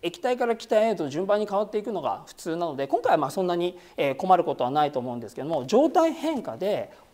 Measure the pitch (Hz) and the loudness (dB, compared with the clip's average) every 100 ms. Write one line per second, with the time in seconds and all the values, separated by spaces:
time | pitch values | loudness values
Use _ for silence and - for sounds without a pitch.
0 | 170 - 247 247 240 226 - 220 226 190 | -8 -4 -2 0 0 -2 2 2 4 2
1 | 151 143 190 208 208 202 208 214 208 196 | -2 -2 0 0 2 0 0 -4 -4 -4
2 | 131 95 - - 175 165 175 135 139 - | -4 -6 -10 -10 -6 -2 -2 -2 -2 0
3 | - 165 139 196 180 175 175 180 - - | 4 2 2 0 0 0 -2 -4 -16 -2
4 | 139 135 185 180 160 139 127 143 147 135 | -2 0 4 4 4 0 0 2 0 0
5 | 123 120 110 - 139 160 127 233 302 320 | -4 -8 -8 -10 -6 -4 2 4 4 4
6 | 330 320 302 285 - 117 190 175 104 - | 2 0 -4 -4 -6 -4 -2 -2 -4 -12
7 | - | -10